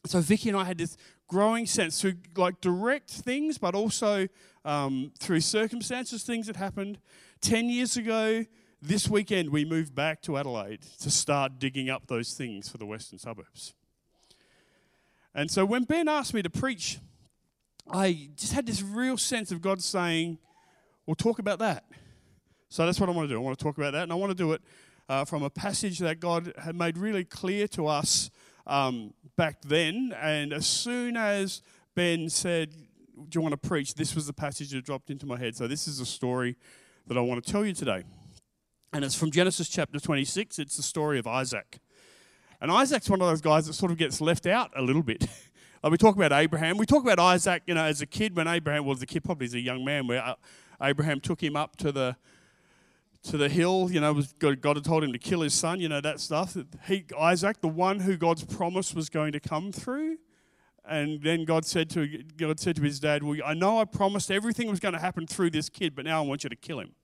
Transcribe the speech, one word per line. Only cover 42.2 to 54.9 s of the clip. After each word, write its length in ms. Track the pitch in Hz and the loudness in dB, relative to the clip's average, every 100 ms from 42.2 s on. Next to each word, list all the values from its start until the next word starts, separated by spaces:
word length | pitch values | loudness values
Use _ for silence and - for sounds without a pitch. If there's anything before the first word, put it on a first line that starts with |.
| _ _ _ - | _ _ _ -6
And 120 | 143 | 2
Isaac's 380 | 202 262 262 - | 4 4 2 2
one 120 | 190 | 2
of 60 | 180 | 4
those 140 | 160 | 4
guys 260 | 156 156 156 | 4 4 4
that 60 | |
sort 180 | 147 185 | -2 -2
of 60 | 165 | 2
gets 220 | 156 - | 0 2
left 260 | 156 170 175 | 0 2 2
out 240 | 220 233 135 | 0 0 -2
a 60 | |
little 220 | 127 147 | 2 2
bit. 240 | 135 110 - | 2 0 -2
<laughs> 40 | - - _ - - | -4 -20 _ -20 -2
Like, 80 | 151 | 2
we 60 | 170 | 8
talk 160 | 220 196 | 8 8
about 180 | 165 | 6
Abraham. 440 | 143 160 160 160 202 | 6 6 2 0 0
We 100 | 220 | 6
talk 160 | 294 | 6
about 160 | 247 185 | 6 6
Isaac, 420 | 180 180 196 175 - | 8 6 4 0 0
you 80 | 165 | 2
know, 80 | |
as 180 | 156 147 | 2 0
a 60 | 147 | -4
kid 280 | - 214 175 | 0 0 2
when 120 | 165 | 0
Abraham 380 | 170 151 147 139 | 0 0 -2 0
was 180 | 131 | -2
a 20 | 127 | -2
kid, 180 | 165 | -6
probably 220 | - 160 123 | -4 -4 -2
as 80 | |
a 60 | 120 | -2
young 260 | 123 127 131 | -4 -4 -2
man, 220 | 147 127 | -2 0
where, 160 | 123 | -2
uh, 100 | 120 120 - - - - | -2 -8 -14 -20 -20 -2
Abraham 380 | 139 143 156 143 | 0 2 0 0
took 240 | - 170 | -2 -2
him 120 | 156 147 | -2 -2
up 200 | 151 - | -4 -4
to 160 | 151 | -2
the, 260 | 139 127 123 _ _ _ _ _ _ _ _ _ _ | 0 -2 -4 _ _ _ _ _ _ _ _ _ _
to 160 | - 151 | -6 0
the 120 | 139 | 2
hill, 420 | 160 175 190 180 | 4 4 4 2
you 80 | 175 | 2
know, 120 | 147 | 2
was, 220 | 147 139 _ | 2 0 _
God, 220 | 151 135 | 2 4
God 160 | 147 147 | 2 2
had 60 | |
told 200 | 139 | 2